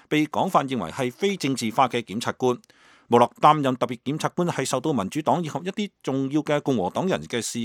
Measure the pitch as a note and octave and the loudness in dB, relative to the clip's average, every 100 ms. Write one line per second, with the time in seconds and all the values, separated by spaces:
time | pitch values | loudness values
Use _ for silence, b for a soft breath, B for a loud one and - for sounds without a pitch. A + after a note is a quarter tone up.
0 | B D#3 D3+ - F3 F3 C3 C3 E2 - | B 0 0 0 0 2 0 -2 -4 -4
1 | B2+ - G3 G3 C#3+ C3 A2+ G#2+ B2+ A#2+ | -6 -2 -2 0 -2 -2 0 2 2 0
2 | - A3+ - - B2+ B2 b b b b | -4 -6 -6 0 0 0 b b b b
3 | b A#2+ A#2+ - D#3 D3+ C3+ B2+ B2 B2+ | b 4 4 6 6 6 2 -2 -4 -4
4 | - D3+ D3 - F3 D3 C3 C3 D#3+ C3+ | -6 -4 -4 -2 -2 -2 -2 -2 0 -2
5 | G2 D3+ D#3 D3 D#3+ C#3 F3+ G3 G#3 - | -2 -2 0 0 -2 -6 -6 -6 -6 -6
6 | - C3+ C3+ D3+ D3 D3 C#3 B2 F2+ - | -4 -2 0 -2 0 0 0 0 0 -2
7 | F3+ A#2+ D#2 A#2+ - A#2+ | -2 -2 -4 -6 -4 -6